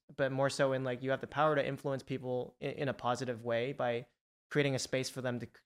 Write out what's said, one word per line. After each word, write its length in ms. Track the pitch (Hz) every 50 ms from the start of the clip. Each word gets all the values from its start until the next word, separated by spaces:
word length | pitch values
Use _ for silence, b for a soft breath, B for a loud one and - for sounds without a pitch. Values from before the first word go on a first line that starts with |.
| _ - 147
but 140 | - 139 131
more 180 | 135 131 135 135
so 240 | 131 - 143 135 135
in, 120 | 131 131
like, 180 | 131 123 117 131
you 80 | 131
have 100 | 131 131
the 60 | -
power 300 | - - 139 151 156 151
to 100 | 143 127
influence 380 | 127 139 135 - 143 135 131 -
people 500 | - 135 127 127 127 127 123 123 - - -
in, 100 | - 143
in 180 | 135 - 147 135
a 60 | 120
positive 480 | - - 120 123 120 131 123 123 110 117
way 300 | 120 117 113 120 135 143
by 340 | 139 131 123 120 117 131 _ _ _ _ _ _ _ _ -
creating 260 | - 151 143 143 135
a 20 | 127
space 320 | - - - 131 127 -
for 100 | - 135
them 200 | 120 127 123 120
to 60 | 120
c-, 60 | 113 - - _